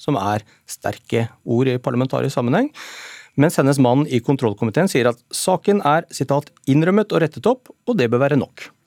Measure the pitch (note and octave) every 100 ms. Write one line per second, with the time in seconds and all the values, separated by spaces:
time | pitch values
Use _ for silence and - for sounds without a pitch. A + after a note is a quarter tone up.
0 | - C3+ G2 G#2+ - _ - - - -
1 | - A#2 A#2 - - A#2 C3 B2+ C3 B2
2 | C3 C3 B2+ C3+ A#2+ E3+ D4 - - -
3 | - - - - D3+ - C3+ C#3 B2 C3
4 | D3 B2 - C#3 A#2 G2+ A2+ B2 F#3+ C#3
5 | A#2+ A#2 _ - - F#3 - G3+ C#3+ D#3
6 | - - C#3+ C#3+ - _ - C#3 E3 G3+
7 | G#3+ E3+ D#3 - G3+ B3+ - - - A3+
8 | A#2 A#2+ C#3 C#3 - - - _